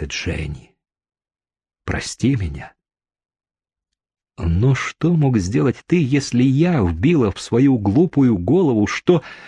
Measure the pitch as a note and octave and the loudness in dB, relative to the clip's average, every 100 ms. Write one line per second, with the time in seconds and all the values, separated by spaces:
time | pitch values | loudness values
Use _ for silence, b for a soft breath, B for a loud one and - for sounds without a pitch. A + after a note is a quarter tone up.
0 | D2 - - D#2 D2 C#2 - _ _ _ | -10 -8 -8 -8 -8 -12 -16 _ _ _
1 | _ _ _ _ _ _ _ _ - D2+ | _ _ _ _ _ _ _ _ -8 -8
2 | - - A2+ C3+ F2+ C#2 - _ _ _ | -8 -4 -2 -2 -4 -8 -16 _ _ _
3 | _ _ _ _ _ _ _ _ _ _ | _ _ _ _ _ _ _ _ _ _
4 | _ _ _ - E2+ E2+ B2 C3+ - - | _ _ _ -6 -2 0 2 0 -4 -4
5 | D#3+ E3+ C#3 A#2+ F2+ B2+ C#3+ - _ F3+ | 0 2 2 0 0 0 0 -2 _ 0
6 | C3 C#3 - A#2+ C3 C3+ F3 E3 F#2 D#2+ | 2 -2 -2 0 2 2 2 2 0 0
7 | B2 E3+ A2 - - A#2 C#3 B2+ G2+ G#2 | 0 2 0 -2 -4 2 2 2 2 2
8 | F3+ - C3 G#2 F2 E3 E3+ A2+ G#2 - | 2 2 2 2 0 2 2 2 0 -2
9 | - F#3 B B | 2 0 B B